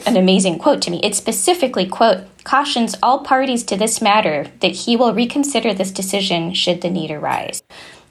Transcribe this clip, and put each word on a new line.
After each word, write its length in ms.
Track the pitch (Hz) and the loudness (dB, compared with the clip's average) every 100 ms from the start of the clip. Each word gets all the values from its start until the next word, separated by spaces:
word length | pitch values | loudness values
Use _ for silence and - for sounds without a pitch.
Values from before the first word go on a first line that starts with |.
an 120 | - 190 | 0 4
amazing 420 | 185 190 185 165 | 6 4 4 2
quote 220 | 196 185 | 2 2
to 80 | - | 0
me, 100 | 175 | -2
it 120 | 208 | -2
specifically, 720 | - - 233 - 349 254 233 190 | -4 -4 -2 0 0 0 0 -2
quote, 380 | - 226 190 - - | 2 2 2 -4 -18
"cautions 520 | - 269 285 247 226 - | -2 0 0 0 -2 0
all 200 | 220 277 | 0 0
parties 420 | 285 262 269 233 | 2 2 2 -2
to 120 | - 196 | -2 -2
this 240 | 220 - | 0 0
matter 460 | 214 208 185 151 - - | 2 2 2 -2 -6 -2
that 120 | 190 | -2
he 240 | 190 - 233 | -2 0 2
will 160 | 240 | 4
reconsider 600 | 208 240 294 285 226 226 | 2 0 0 -2 0 0
this 200 | 196 190 | -2 -4
decision 640 | 190 190 202 190 170 165 | -4 -4 -2 -2 -2 -2
should 260 | 185 - 175 | -2 -2 -2
the 100 | 170 | -2
need 200 | 180 156 | -4 -4
arise." 500 | 151 151 - - - - - - - _ | -6 -4 -4 -6 -10 -14 -20 -20 -20 _